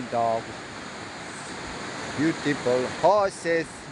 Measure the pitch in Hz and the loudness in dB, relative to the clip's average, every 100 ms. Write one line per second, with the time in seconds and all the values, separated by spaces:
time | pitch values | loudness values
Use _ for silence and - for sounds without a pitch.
0 | 120 120 113 113 113 - - - - - | 0 2 2 2 -2 -10 -12 -12 -12 -10
1 | - - - - - - - - - - | -10 -10 -10 -10 -10 -10 -8 -8 -8 -8
2 | - - 160 156 147 139 123 127 120 - | -6 0 2 2 0 2 2 2 2 4
3 | 165 208 196 - 170 165 156 - - | 6 6 4 0 0 2 0 -8 -14